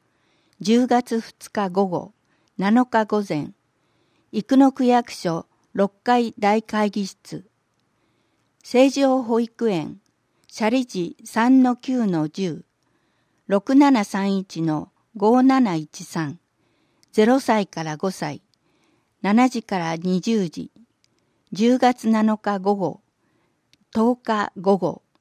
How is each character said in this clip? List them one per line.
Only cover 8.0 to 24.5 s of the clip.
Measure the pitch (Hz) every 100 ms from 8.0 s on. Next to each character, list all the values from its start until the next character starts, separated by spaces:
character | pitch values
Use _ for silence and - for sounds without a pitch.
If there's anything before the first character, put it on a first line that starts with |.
| _ _ _ _ _ _
成 | - 247 269
城 | 269 277 262
保 | 233 226
育 | 233 - 233
園、 | 180 147 196 _ _ _ _ _
斜 | - 220 254
里 |
時 | 254 185 170 -
三 | 226 - 233 262
の | 254 240
九 | - 254 220
の | 170 151
十。 | - 190 147 - _ _ _ _ _ _ _ -
六 | 196 -
七 | 269 285 262
三 | 202 202 196 196
一 | 185 165
の | 160 156 - _ _ 208
五 | 208 247
七 | 262 262 240 165
一 | 151 -
三。 | 175 175 151 170 _ _ _ _ _ _ _
ゼ | -
ロ | 220 262
歳 | - 220 196
か | -
ら | 160 151
五 | 190
歳。 | 190 151 139 - _ _ _ _ _ _ _
七 | 190 214 254
時 | 240
か | - 196
ら | 165 165
二 | 180 185
十 | 196 226 180
時。 | 175 160 _ _ _ _ _ _ _ _
十 | 180 226 254
月 | 247 247 220
七 | 220 214 214
日 | - 202
午 | 185 202
後。 | 175 - _ _ _ _ _ _ _ _ _
十 | 226 226
日 | 247 - 214 202